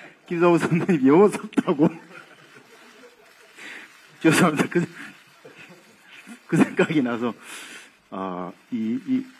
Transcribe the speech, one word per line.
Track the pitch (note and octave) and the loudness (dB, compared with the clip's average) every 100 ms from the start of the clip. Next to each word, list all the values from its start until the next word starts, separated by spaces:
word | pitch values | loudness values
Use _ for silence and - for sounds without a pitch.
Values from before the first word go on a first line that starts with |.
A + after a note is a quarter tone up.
| - - - | -20 -20 -10
"김상우 | F3 F3 E3+ | 0 4 4
선배님 | D3+ E3 F#3 E3 C3 | 2 0 2 2 6
영어 | D#3 G#3 | 6 6
섭다고." | - G#3+ - - D3 D3+ - - - - - - - _ - - | 2 -2 -2 0 2 2 0 -12 -20 -20 -20 -20 -20 _ -20 -20
<laughs> | - - _ _ _ _ - - - - - - - | -20 -20 _ _ _ _ -20 -20 -20 -20 -20 -20 -2
죄송합니다. | D#3+ - F3 D#3 - | 0 4 2 0 -2
그, | F3 E3 - - - _ _ D3+ - - F3 _ _ _ - - A#3 - | -2 -4 -8 -20 -20 _ _ -20 -20 -20 -20 _ _ _ -20 -20 -20 -4
그 | E3 | 0
생각이 | - - F3 E3 | 0 0 0 0
나서, | B2 A#2 A#2+ G#2+ - - - - - _ _ | 0 -2 -6 -8 -16 -18 -18 -20 -20 _ _
아, | G2 F#2+ F2+ F2+ - _ | -10 -8 -8 -10 -14 _
이, | A#2 A2 B2 - | -6 -6 -6 -4
이 | C3 - - | -6 -6 -2